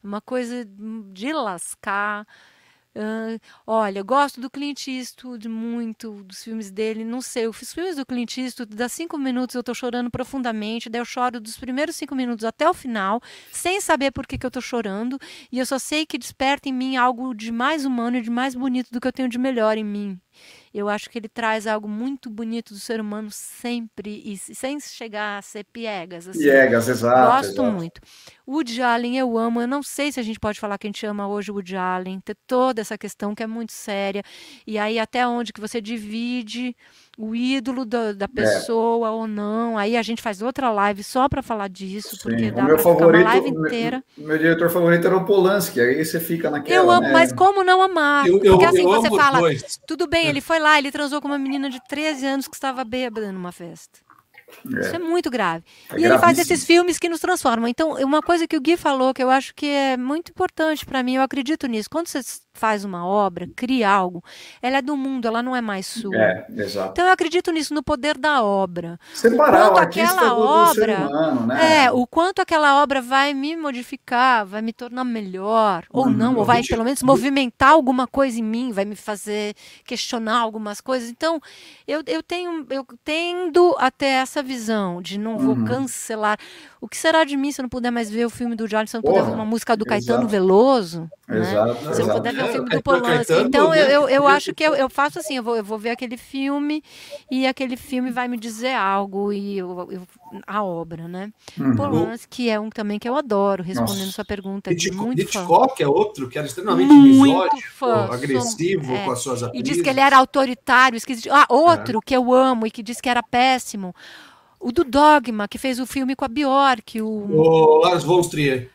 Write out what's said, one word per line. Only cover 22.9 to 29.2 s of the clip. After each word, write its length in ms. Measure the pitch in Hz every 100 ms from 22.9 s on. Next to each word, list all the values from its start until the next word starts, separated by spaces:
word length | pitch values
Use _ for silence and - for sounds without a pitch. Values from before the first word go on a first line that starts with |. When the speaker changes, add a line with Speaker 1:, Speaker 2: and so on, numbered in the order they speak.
| 226
Speaker 1:
humano 280 | 214 208 214
sempre, 920 | - - - 240 240 226 - 202 208
e 80 | -
s-, 200 | 196 -
sem 260 | 220 262 294
chegar 580 | - - 226 208 208 202
a 40 |
ser 220 | 196 214 202
piegas, 540 | 240 226 202 170 175 175
assim. 100 | 170
Speaker 2:
Piegas, 480 | 143 135 131 117 113
exato, 420 | 117 117 127 127
Speaker 1:
Gosto 320 | 254 277 294
Speaker 2:
exato. 100 | 247 196
Speaker 1:
muito. 240 | 165 - _ - - _ -
Woody 360 | 285 254 233
Allen 340 | 247 233 240
eu 180 | 254